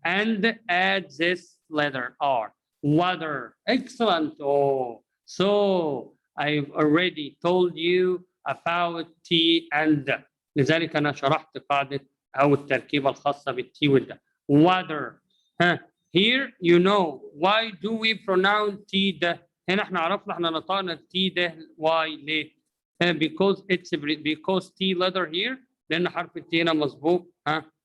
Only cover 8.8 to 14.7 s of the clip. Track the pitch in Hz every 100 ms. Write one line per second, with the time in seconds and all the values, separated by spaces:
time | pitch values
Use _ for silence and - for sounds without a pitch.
8.8 | 175 170 165 _ - 170 165 165 165 147
9.8 | 156 151 135 120 - _ _ - 131 160
10.8 | 165 156 147 139 139 156 - - - 143
11.8 | 139 139 _ _ _ 131 143 139 - 131
12.8 | - 147 135 131 - 139 - 127 127 -
13.8 | 147 135 113 - _ _ _ 143 165